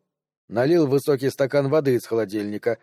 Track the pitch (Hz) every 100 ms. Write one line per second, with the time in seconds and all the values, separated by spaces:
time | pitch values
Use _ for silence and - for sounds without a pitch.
0 | _ _ _ _ - 98 135 175 147 139
1 | 143 139 131 - 135 143 139 156 139 120
2 | - 113 104 107 104 104 - 92